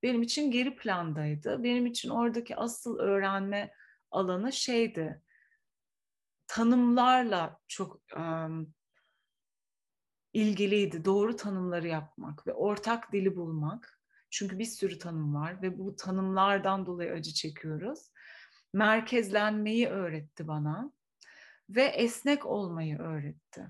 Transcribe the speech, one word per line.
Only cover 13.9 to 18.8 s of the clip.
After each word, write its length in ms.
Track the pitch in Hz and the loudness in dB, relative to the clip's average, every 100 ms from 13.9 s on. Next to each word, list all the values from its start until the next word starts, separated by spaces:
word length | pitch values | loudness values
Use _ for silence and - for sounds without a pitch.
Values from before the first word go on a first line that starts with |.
| _ _ _ _ | _ _ _ _
Çünkü 300 | - 202 185 | -8 -6 -6
bir 60 | 226 | -8
sürü 340 | - 196 165 | -2 -4 -4
tanım 360 | 175 165 147 147 | -8 -4 -2 -2
var 260 | 156 185 | -4 -4
ve 180 | 185 180 | -6 -4
bu 160 | 190 196 | -8 -8
tanımlardan 880 | 190 190 190 190 196 196 190 190 185 | -4 -2 0 4 4 4 2 -2 -2
dolayı 260 | 175 170 | -6 -4
acı 220 | 170 156 | -6 -6
çekiyoruz. 800 | 151 156 151 160 156 190 311 - _ - - - _ _ | -6 -6 -8 -8 -6 -6 -8 -14 _ -20 -20 -20 _ _
Merkezlenmeyi 1120 | 190 | 2